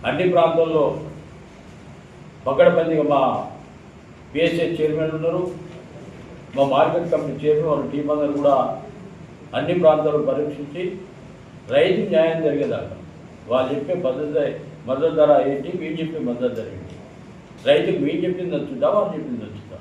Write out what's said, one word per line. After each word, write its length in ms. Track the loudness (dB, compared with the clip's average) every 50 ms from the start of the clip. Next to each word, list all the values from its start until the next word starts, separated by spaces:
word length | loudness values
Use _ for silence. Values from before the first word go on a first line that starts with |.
| -2
అన్ని 180 | -2 -2 2 2 4 4
ప్రాంతాల్లో 520 | 4 4 4 4 2 2 2 2 2 2 2 0 -4 -10 -12 -14 -16 -18 -20 -20 -20 -20 -20 -20 -20 -20 -20 -20 -20 -20 -20 -20 -20 -20 -20 -20 -20 -20 -20 -20 -8 -4
పకడ్బందీగా 580 | -2 4 6 6 6 6 4 2 2 2 2 2 2 4
మా 80 | 4 2 2 0 -2 -6 -8 -12 -16 -18 -20 -20 -20 -20 -20 -20 -20 -20 -20 -20 -20 -20 -6 -2
పిఎస్ఏ 320 | 0 0 2 2 0 -2 -2 0
చైర్మన్ 360 | 0 0 0 0 0 -2 -2 -4
ఉన్నారు, 240 | -2 -2 -2 -2 -2 -4 -4 -8 -12 -14 -16 -16 -18 -18 -18 -18 -18 -18 -18 -18 -18 -18 -18 -18 -20 -18 -8 0
మా 80 | 0 2 4
మార్కెట్ 400 | 4 4 4 4 2 -2 0 0
కమిటీ 240 | 0 0 0 -4 -6 -2 2
చైర్మన్, 260 | 2 2 2 2 0
వాళ్ళ 120 | 0 0 -2 -4
టీం 160 | -4 -4 -2 -2 0
అందరూ 200 | 0 0 -2 -2 2
కూడా 160 | 4 4 4 4 2 -2 -4 -8 -12 -14 -18 -18 -18 -18 -18 -18 -20 -20 -20 -20 -18 -6 -6
అన్ని 180 | -4 -2 0 0 4
ప్రాంతాలను 440 | 6 6 6 6 2 2 2 2 0 0
పరీక్షించి 540 | 0 0 -2 -4 -6 -10 -12 -10 -8 -6 -6 -6 -6 -10 -14 -16 -20 -20 -20 -20 -20 -20 -20 -20 -20 -18 -8 0 2
రైతు 260 | 4 4 4 2 0 0 2 2
న్యాయం 260 | 4 4 4 2 0 0
జరిగేదాకా 500 | 0 0 0 -2 -2 -2 -6 -6 -10 -12 -14 -16 -20 -20 -20 -20 -20 -20 -20 -4 0
వాళ్ళు 180 | 0 0 0 0 -2
చెప్పే 220 | -4 -2 -4 -4 -2 -2
పద్ధతి, 380 | -2 -2 -2 -4 -2 0 0 0 0 -4 -8 -12 -16 -18 -14 -6 -4
మద్దతు 260 | -2 0 0 0 4 4
ధర 120 | 6 6 6 6 6 2
ఏంటి, 200 | -2 -2 -4 -6 -6 -6
వీళ్ళు 160 | -6 -6 -4 -4
చెప్పే 240 | -4 -4 -4 -4 -4 -4
మద్దతు 260 | -4 -2 -2 -2 -2 -4
ధర 80 | -10 -10 -12
ఏంటి, 220 | -14 -14 -16 -16 -18 -20 -20 -20 -20 -20 -20 -20 -20 -20 -20 -20 -4 2 4
రైతుకు 300 | 4 4 4 0 0 0 0
వీళ్ళు 140 | -2 -2 -2 -2
చెప్పింది 260 | -2 -2 -4 -4 -4 -4
నచ్చుద్దా, 340 | -4 -6 -6 -4 0 0 2 2
వాళ్ళు 160 | 2 0 0 -4
చెప్పింది 240 | -8 -8 -8 -8 -8 -8
నచ్చుద్దా? 340 | -12 -14 -16 -16 -16 -18 -18